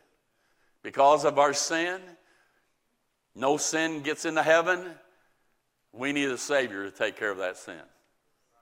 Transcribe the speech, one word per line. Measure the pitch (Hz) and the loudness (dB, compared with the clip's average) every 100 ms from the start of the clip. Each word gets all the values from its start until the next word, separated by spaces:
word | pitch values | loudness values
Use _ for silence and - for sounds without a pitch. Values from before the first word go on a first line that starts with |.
| _ _ _ _ _ _ _ _ | _ _ _ _ _ _ _ _
Because | 110 127 139 151 | -6 4 6 6
of | 147 139 | 4 4
our | 143 | 2
sin, | 143 - 165 175 185 180 170 _ _ _ _ _ _ _ _ _ _ _ | 2 -2 -2 -2 -6 -12 -20 _ _ _ _ _ _ _ _ _ _ _
no | 95 131 147 | -4 0 0
sin | - 160 160 156 | 0 -2 -2 -4
gets | 139 147 | -6 -4
into | 165 156 | -2 0
heaven. | 151 165 170 180 180 156 _ _ _ _ _ _ _ _ _ | 4 4 4 -2 -6 -16 _ _ _ _ _ _ _ _ _
We | 110 135 | -8 -4
need | 143 143 | -2 -2
a | 120 | -4
Savior | - 143 123 98 | 0 0 0 -4
to | 98 | -8
take | - 110 - | -4 -4 -2
care | 107 | -4
of | 95 | -4
that | 92 92 | -6 -8
sin. | - 82 - _ _ _ _ _ _ _ | -14 -16 -18 _ _ _ _ _ _ _